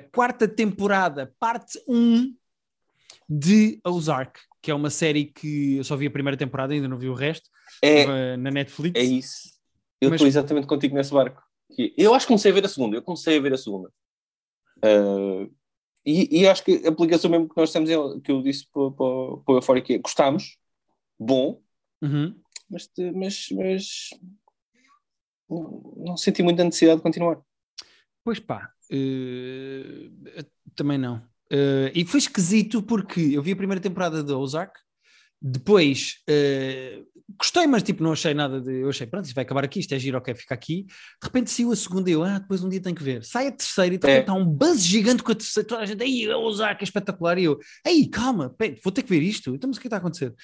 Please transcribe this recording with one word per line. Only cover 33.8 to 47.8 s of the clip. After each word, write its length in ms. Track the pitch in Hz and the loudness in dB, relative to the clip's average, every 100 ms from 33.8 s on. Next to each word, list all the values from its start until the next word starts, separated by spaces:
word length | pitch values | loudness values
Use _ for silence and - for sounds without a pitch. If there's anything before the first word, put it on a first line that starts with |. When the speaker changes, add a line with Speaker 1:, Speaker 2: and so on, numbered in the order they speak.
Speaker 1:
temporada 420 | 190 180 175 156 | -4 -4 -4 -2
de 100 | 143 | -4
Ozark, 400 | 135 135 151 190 _ _ _ _ _ _ _ | -4 -4 -6 -8 _ _ _ _ _ _ _
depois, 840 | 135 127 - 202 143 131 - - - | -6 -4 4 6 6 2 -4 -8 0
eh, 760 | 147 143 135 131 131 131 - - _ - - | 2 2 0 -4 -8 -12 -16 -20 _ -20 -6
gostei, 300 | - 349 320 | -2 2 4
mas 160 | 233 | 2
tipo, 180 | 175 175 | 0 -2
não 120 | 160 | -2
achei 200 | 151 165 | 0 -2
nada 260 | 147 143 131 | -2 -2 -4
de, 220 | 127 131 | -6 -4
eu 80 | 139 | -4
achei, 160 | 135 117 | -4 -8
pronto, 200 | 185 151 | -10 -8
isto 100 | 127 | -6
vai 80 | |
acabar 200 | 127 135 | -4 -2
aqui, 160 | 135 202 | -2 -4
isto 140 | - | -6
é 60 | 135 | -4
giro, 180 | 135 127 | -4 -6
ok, 160 | 127 | -6
fica 220 | 113 - 123 | -10 -10 -10
aqui. 300 | - 170 196 | -8 -8 -10
De 80 | - - - - | -18 -20 -16 -4
repente 260 | 254 233 | -2 -2
saiu 200 | - 240 | -2 0
a 40 | 220 | -2
segunda 340 | - 185 180 | -2 -2 0
e 40 | |
eu, 100 | 156 | 0
ah, 160 | 180 196 | 0 -4
depois 240 | 196 190 | -4 -4
um 60 | 185 | -4
dia 120 | 190 | -6
tenho 140 | 185 151 | -6 -6
que 80 | |
ver. 200 | 139 120 | -6 -6
Sai 240 | - 240 277 | -6 -4 -4
a 40 | |
terceira 420 | - - - 180 | -4 -4 0 0
e 40 | 180 | 2
de 80 | 143 | 4
Speaker 2:
É. 80 | 135 | 4
Speaker 1:
repente 140 | - | 4
há 20 | |
um 120 | 190 175 | 0 2
buzz 380 | 143 320 294 | 2 2 2
gigante 380 | 170 220 214 254 | 2 2 2 2
com 100 | - | 0
a 40 | 220 | -4
terceira, 320 | - 214 214 | -4 -4 -4
toda 140 | 233 | -4
a 40 | 202 | -6
gente, 160 | 208 | -6
"Ei, 240 | 254 247 214 | -4 -2 -2
é 80 | 226 | -2
Ozark, 460 | 226 208 214 202 | -2 -2 -2 -4
é 20 | 202 | -6
espetacular", 520 | 208 202 175 170 180 | -6 -6 -2 0 2
e 60 | |
eu, 160 | 170 143 - - | 2 0 -6 -6